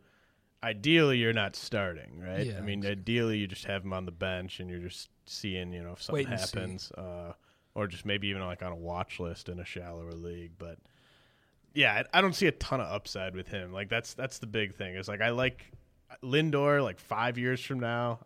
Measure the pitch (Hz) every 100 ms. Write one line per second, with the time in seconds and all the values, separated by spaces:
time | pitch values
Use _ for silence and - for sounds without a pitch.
0 | _ _ _ _ _ - 117 107 120 165
1 | 147 127 113 113 101 - - 107 98 80
2 | - 71 90 95 110 98 101 101 98 101
3 | 95 117 117 107 101 92 - 98 95 92
4 | 90 85 92 92 92 - 90 87 90 -
5 | - _ - - 107 92 90 87 87 90
6 | - 151 139 98 95 101 92 92 - -
7 | 92 87 87 - _ _ _ - 104 87
8 | 104 101 101 95 92 87 90 85 85 87
9 | 90 - 87 85 - 90 87 - 87 85
10 | 85 82 85 87 85 82 85 82 - _
11 | _ _ _ _ _ _ _ 139 131 104
12 | 131 175 190 170 180 - - 135 92 101
13 | - 98 95 92 90 104 90 92 98 117
14 | - - 131 - 120 110 104 - 95 92
15 | 92 101 113 120 131 127 - - - _
16 | - - 131 143 160 143 143 143 127 92
17 | - 107 120 123 123 127 - 135 120 120
18 | 120 117